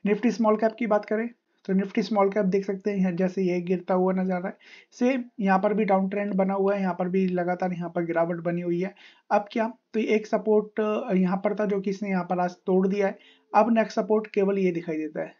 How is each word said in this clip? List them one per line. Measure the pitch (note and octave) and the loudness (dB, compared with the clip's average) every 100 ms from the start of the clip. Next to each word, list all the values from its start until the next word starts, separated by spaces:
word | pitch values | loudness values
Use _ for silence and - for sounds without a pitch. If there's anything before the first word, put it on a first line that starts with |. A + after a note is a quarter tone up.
Nifty | G3+ G#3 A#3+ | 0 0 0
स्मॉल | G#3+ A3 G#3+ | 2 2 2
कैप | A3 A3 | 0 -2
की | G3 | 0
बात | G#3 | 0
करें | G#3 G#3+ A#3 - _ _ | 0 -4 -4 -10 _ _
तो | - | -2
Nifty | F#3+ G3 - | 0 0 -2
स्मॉल | G3 G#3+ G3 | 0 2 2
कैप | G#3 | 2
देख | F#3+ G3 | 0 0
सकते | G3 G3 G#3 | -2 -4 -4
हैं, | G3+ F#3 | 0 0
जैसे | E3+ F#3 F#3 | 0 -2 0
ये | F#3 F3+ | -2 -2
गिरता | F3 F3+ F3+ | -2 -4 0
हुआ | F#3 F#3 | 0 2
नजर | F#3 F#3 | 0 -2
आ | F3+ | -4
रहा | F3 | -6
है, | - - - _ | -12 -20 -20 _
सेम | - B3 C4 A#3+ - | -2 0 0 -6 -4
यहाँ | G3 F#3+ | 2 2
पर | G#3 | 2
भी | G#3 | 0
डाउन | G3+ F#3+ F#3+ | 2 2 2
ट्रेंड | G3+ G3+ | -4 -2
बना | F#3+ F#3+ | 0 0
हुआ | G3 G3 | 0 0
है, | G3+ | 0
यहाँ | F#3+ | -2
पर | F3 F3+ | -2 -2
भी | F#3+ F#3+ | 0 0
लगातार | F3+ F3 F3+ F#3 | 0 -2 -2 -4
यहाँ | E3+ E3+ | -4 -6
पर | F3 | -4
गिरावट | E3 E3 E3+ E3+ | -2 0 0 -2
बनी | E3+ F3 | -2 -2
हुई | F3 F3 | -2 -2
है। | F#3+ - - _ _ | -4 -8 -20 _ _
अब | G#3 G#3 | -2 0
क्या, | A#3+ A3 A#3 _ | -4 -4 -6 _
तो | A3 | -4
एक | B3 G#3+ G#3+ | 0 0 0
सपोर्ट, | G3+ G3+ G#3+ G#3 - | -2 2 2 2 -4
अ, | G#3+ G#3+ B3 | -2 -2 0
यहाँ | F#3 F#3 F#3+ | 2 2 0
पर | G3+ | -2
था | G3+ | -2
जो | G#3 G3+ | -2 -2
कि | G3 | -2
इसने | G3 G3+ | -6 -2
यहाँ | F#3+ | -2
पर | F3 F3+ | -2 -2
आज | F3+ F3 | -2 -4
तोड़ | - F#3 F#3+ | 2 2 4
दिया | G3+ G3 | 2 0
है। | - - _ _ | -2 -18 _ _
अब | G#3 A3 | 2 4
नेक्स्ट | A3+ G#3+ - | 4 2 -2
सपोर्ट | G3+ G#3+ G#3+ | 0 0 0
केवल | G3+ G3 G3 | 0 2 2
ये | F#3 | 0
दिखाई | E3 E3+ D#3 | 0 -4 -4
देता | D3+ D#3+ | -4 -6
है | D#3 | -10